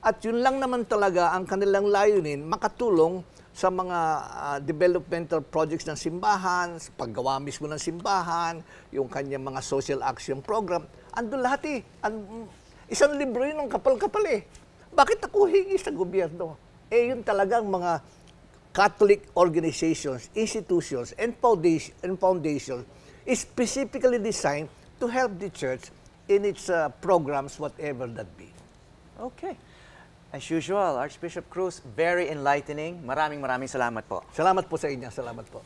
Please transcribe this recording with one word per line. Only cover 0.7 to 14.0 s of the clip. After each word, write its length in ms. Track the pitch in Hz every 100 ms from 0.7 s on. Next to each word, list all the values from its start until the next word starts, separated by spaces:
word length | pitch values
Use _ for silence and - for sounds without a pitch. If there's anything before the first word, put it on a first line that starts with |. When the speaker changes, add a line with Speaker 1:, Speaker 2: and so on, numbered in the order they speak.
| 247
Speaker 1:
talaga 480 | 220 220 202 180 170
ang 160 | 180 185
kanilang 400 | 196 196 196 202
layunin, 560 | 202 208 208 151 143
makatulong 800 | 151 208 208 - 247 175 160 185 170 - - -
sa 160 | 190
mga, 280 | 185 185 175 165 151 - -
ah, 240 | 143 143
developmental 800 | 143 156 180 180 - 175 165 165
projects 440 | 139 156 156 160 -
ng 80 | 151
simbahan, 800 | - 170 208 202 185 180 175 170
sa 160 | - -
paggawa 420 | 123 110 127 135
mismo 280 | 143 - 147
ng 80 | 151
simbahan, 800 | - 165 190 196 170 170 170 170 170 - -
yung 160 | - 131
kanyang 400 | 135 139 135 135
mga 160 | 135
social 400 | - 135 - 139
action 400 | 127 123 - 139
program. 440 | 135 220 196 175 160 - - -
Andun 240 | 233 269
lahat 180 | 247 269 302
eh. 120 | 277 - -
An-, 440 | 208 220 196 226 214 - - - -
isang 240 | - 285 294
libro 320 | 277 240 269
yun, 160 | 311
ang 80 | 277
kapal-kapal 520 | 220 - 262